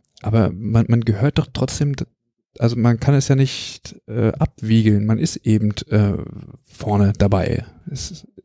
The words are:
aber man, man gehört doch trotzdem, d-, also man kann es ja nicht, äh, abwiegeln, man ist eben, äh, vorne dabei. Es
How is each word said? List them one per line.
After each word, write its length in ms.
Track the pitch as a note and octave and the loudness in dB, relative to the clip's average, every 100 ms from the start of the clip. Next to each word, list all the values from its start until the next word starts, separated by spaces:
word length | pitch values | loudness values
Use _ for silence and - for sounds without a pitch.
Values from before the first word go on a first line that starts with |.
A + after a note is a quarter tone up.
| _ _ | _ _
aber 300 | - A2 G2 | -2 2 2
man, 340 | F2+ A2 A2+ A2 | -2 0 0 2
man 120 | A#2 | 2
gehört 380 | A2 G#2 C3+ - | 0 0 0 0
doch 80 | D3+ | -4
trotzdem, 440 | - C3 - C#3+ C3+ | -4 -6 -2 -4 -4
d-, 100 | - _ _ _ _ - | -8 _ _ _ _ -2
also 160 | A#2+ A#2+ | -2 2
man 240 | A#2 A#2 | 2 2
kann 160 | C#3 C#3 | 2 2
es 140 | - | 2
ja 60 | C3+ | 2
nicht, 600 | C3+ - - - - - - | 0 -2 -12 -16 -20 -20 -10
äh, 240 | A2+ A2 | -2 0
abwiegeln, 760 | - D#3+ - A2 A2+ G#2+ G#2 G#2+ | 0 -4 -4 0 4 4 2 2
man 100 | A2 | 0
ist 200 | D#3+ - | -2 -4
eben, 340 | - G#2+ G#2+ G#2 - | 0 2 0 -4 -2
äh, 240 | G#2+ G2+ - - - - - _ | 2 2 0 -8 -14 -18 -20 _
vorne 420 | - - G2+ G2+ G2+ | -12 -2 2 2 2
dabei. 480 | G2+ G2 - - - - - | 2 2 0 -2 -6 -16 -12
Es 380 | C3+ - D#3+ - _ | -12 -12 -14 -20 _